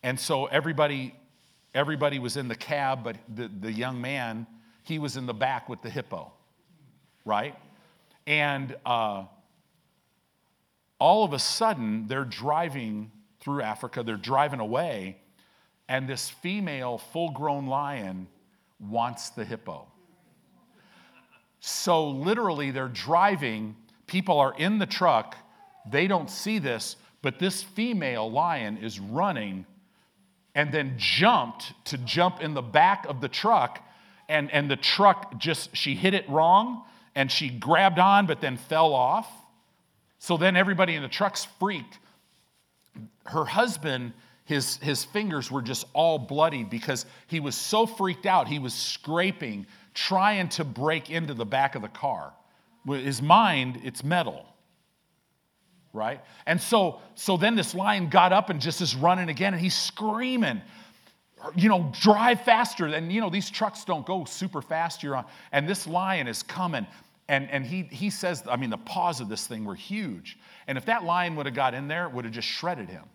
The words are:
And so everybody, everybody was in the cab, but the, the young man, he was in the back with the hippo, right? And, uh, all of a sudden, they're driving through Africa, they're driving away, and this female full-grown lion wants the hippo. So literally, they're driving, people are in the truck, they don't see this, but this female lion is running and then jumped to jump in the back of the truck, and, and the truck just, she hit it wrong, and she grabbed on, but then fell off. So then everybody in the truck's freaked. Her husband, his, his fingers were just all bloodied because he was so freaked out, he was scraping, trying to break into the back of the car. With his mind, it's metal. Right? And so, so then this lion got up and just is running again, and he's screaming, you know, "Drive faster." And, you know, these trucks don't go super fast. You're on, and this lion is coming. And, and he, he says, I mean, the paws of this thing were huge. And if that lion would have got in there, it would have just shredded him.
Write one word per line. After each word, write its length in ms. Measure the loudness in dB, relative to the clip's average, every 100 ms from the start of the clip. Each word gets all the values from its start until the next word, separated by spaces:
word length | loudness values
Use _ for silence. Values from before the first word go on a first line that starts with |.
And 160 | -2 -4
so 280 | -2 -2 2
everybody, 680 | 0 0 0 0 0 -8 -12 _ _ _ _ _
everybody 460 | -2 0 0 0 -2
was 180 | -6 -6
in 120 | -6
the 80 | -8
cab, 480 | -4 -2 -2 -2
but 120 | -6 -10 -12
the, 160 | -10 -10
the 240 | -8 -8
young 280 | -6 -6 -6
man, 460 | -6 -6 -6 -8 -12 -18 _ _
he 160 | -10 -6
was 180 | -6 -8
in 100 | -8
the 60 |
back 360 | -2 -2 -2 -8
with 120 | -12
the 80 | -10
hippo, 440 | -10 -10 -12 -12 _ _ _ _ _ _ _ _ _
right? 320 | -2 -2 -2 -10 -20 _ _ _ _ _ -2
And, 500 | 0 2 -2 -6 -8
uh, 400 | -2 0 0 -4 -10 _ _ _ _ _ _ _ _ _ _ _ _ _ _ _ _ _
all 260 | 4 6
of 80 | 4
a 60 | 0
sudden, 680 | -2 0 0 0 -2 -4 -4
they're 180 | -4
driving 880 | -4 -6 -2 0 0 -4 -6 -8 -10 -16 _ _
through 220 | -6 -4
Africa, 400 | -4 -6 -8 -8
they're 140 | -6 -6
driving 440 | 0 2 2 0
away, 580 | -4 -2 -2 -6 -10 -14 _ _ _ _ _ _ -6
and 200 | -4 -4
this 200 | -8 -10
female 680 | -8 -8 -4 -4 -6 -6 -8
full-grown 680 | -8 -6 -6 -4 -2 -2 -2
lion 600 | -2 -2 -6 -8 -8 -12 _ _ _ _ _
wants 500 | -8 -4 -4 -4 -12
the 140 | -10
hippo. 420 | -10 -10 -12 -14 -16 _ _ _ _ _ _ _ _ _ _ _ -20 _ _ _ _ _
So 480 | -8 -6 2 2 2
literally, 600 | -2 -2 0 0 -2 -4
they're 180 | -4 -6
driving, 880 | -6 0 4 4 2 -2 -4 -6 -10 _ _ -4
people 320 | -4 2 4
are 160 | 4 2
in 200 | 0 0
the 80 | -2
truck, 500 | 2 4 4 0 -12 -20 _ -20 -20 -4
they 160 | 0 2
don't 240 | 2 -2
see 280 | -6 -2 -2
this, 380 | -2 -4 -6 -12 _ _
but 180 | -4 0
this 240 | -2 -2
female 680 | -10 -4 -2 -2 -2 -2 -2
lion 480 | 0 0 0 -4 -6
is 200 | -8 -8
running 680 | -6 -2 0 0 -6 -8 -12 _ _ _ _ _ _ _ _
and 180 | 0 2
then 220 | 0 -2 -2
jumped 760 | 0 4 6 6 0 -8 -14 -14
to 140 | -8 -6
jump 420 | -4 2 2 2
in 140 | -6
the 80 | -4
back 440 | 4 6 6 4 -2
of 140 | -6
the 80 | -6
truck, 560 | -2 4 4 4 -4 -18 -20 -20 _ -2
and, 220 | -2 2
and 180 | 0 2
the 60 | 0
truck 600 | 0 6 6 6 0 -6
just, 400 | -4 -2 -4 -4
she 200 | -4 2
hit 180 | 2
it 120 | 2 0
wrong, 540 | 2 6 6 4 -6 -14 -20 _ -2
and 140 | 0
she 180 | 0 -2
grabbed 480 | -6 4 6 6 6
on, 280 | 6 8 4
but 140 | 0
then 160 | -2 -6
fell 380 | -2 4 4
off. 360 | 4 2 0 -4 -16 -20 _ _ _ _ _ _ _
So 160 | -2 4
then 200 | 4 6
everybody 380 | 4 4 2
in 80 | 2
the 60 | -4
truck's 360 | -2 -2 -2 -10 -4
freaked. 400 | -2 -2 -8 -20 _ _ _ _ _ _ _ _ _ -20 -20 _ -6
Her 180 | -2
husband, 680 | 0 2 2 0 -4 -4 -6 -12 -20 _
his, 320 | -4 -2 -2 -4
his 280 | -2 -4
fingers 460 | -2 -4 -2 -2 -4
were 100 | -6
just 260 | -4 -6 -4
all 260 | 2 2 2
bloodied 520 | -2 2 2 2 -6
because 340 | -6 -4 -4 -6 -18 _
he 140 | -6
was 160 | -4 -6
so 280 | -2 2
freaked 420 | 0 0 -4 -2 2
out, 200 | 2 2
he 140 | -4
was 140 | -6
scraping, 920 | -6 -6 -6 -4 0 0 -2 -8 -8 -12 -18 -16
trying 560 | -6 0 4 4 2 -2
to 140 | -4
break 460 | -6 -2 0 0 -2
into 240 | -6 -4
the 100 | -4
back 300 | -2 2 2
of 80 | 0
the 60 | -10
car. 440 | -6 -6 -4 -8 -16 _ _ _ _ -6
With 180 | -4
his 160 | -2 -2
mind, 600 | 8 8 8 2 0 -4
it's 220 | -10 -8
metal. 420 | 0 0 0 -6 -16 _ _ _ _ _ _ _ _ _ _ _ _ _ _
Right? 260 | -6 -6 -6 -12 -14
And 160 | -2 0
so, 400 | 4 4 4 0 -16
so 240 | -10 0 2
then 160 | 4
this 200 | 2 0
lion 360 | 0 0 2 4
got 240 | 6 8
up 160 | 6 4
and 100 | -2
just 220 | -2 -2
is 120 | -2
running 360 | 4 4 4 2
again, 240 | 0 0
and 80 | 2
he's 140 | 0 0
screaming, 840 | -2 -4 -4 -2 0 2 0 0 -8 -20 -20 _ _ _ _ _ -6 2
you 140 | 4
know, 200 | 4 2 4
"Drive 440 | 8 8 8 4
faster." 440 | 6 4 4 0 -2
And, 240 | 0 0
you 120 | 0
know, 80 | 0
these 180 | -2 -4
trucks 360 | -2 -2 -4
don't 200 | -4 -4
go 220 | -2 -4 -4
super 340 | -6 -6 -6
fast. 420 | -4 -2 -2 -4
You're 140 | -4 -4
on, 80 | -6 -16 -2
and 140 | 0 0
this 200 | -2 -2
lion 400 | 0 0 0 -2
is 140 | -6
coming. 440 | -8 -4 -2 -2 -6 -12 _ _ -2
And, 200 | -2 0
and 140 | -4
he, 200 | -4 -6
he 260 | -8 -6 -6
says, 320 | -4 -4 -4 -4
I 100 | -4
mean, 120 | -2
the 80 | -6
paws 440 | -6 -2 -2 -2
of 80 | -6
this 160 | -8 -8
thing 180 | -8
were 100 | -8
huge. 600 | -10 -8 -6 -6 -10 -14 -20 -20 -20 -8
And 100 | -6
if 80 |
that 200 | -2 -2
lion 320 | 0 0 0 -2
would 100 | -4
have 80 |
got 180 | 0 0
in 160 | 0 -6
there, 160 | -4
it 80 | -4
would 140 | -6 -8
have 80 |
just 140 | -8 -8
shredded 420 | -6 -6 -6 -8
him. 140 | -14 -18